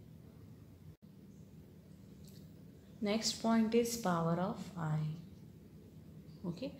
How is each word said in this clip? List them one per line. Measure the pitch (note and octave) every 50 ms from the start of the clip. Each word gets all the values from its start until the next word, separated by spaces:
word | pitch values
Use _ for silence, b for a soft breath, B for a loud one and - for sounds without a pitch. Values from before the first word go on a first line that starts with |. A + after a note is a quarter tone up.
| - - - - - - - - - - - - - - - - - - - - - - - - - - - - - - - - - - - - - - - - - - - - - - - - - - - - - - - - - - - -
Next | - G#3 G3+ A3+ A3+ - - -
point | - A3+ A3+ A3+ A3 G#3+ A3
is | A#3 A#3+ A#3 -
power | - - F#3 F3 E3 E3 E3 E3+ F3
of | F3+ G3 A#3 - - - - E3+
I. | E3 D#3 D#3 D#3 D#3 D#3 D#3 E3+ - - - - - - - - - - - - - - - - - - - - - - - - -
Okay, | F#3 E3 - B3+ C#4+ B B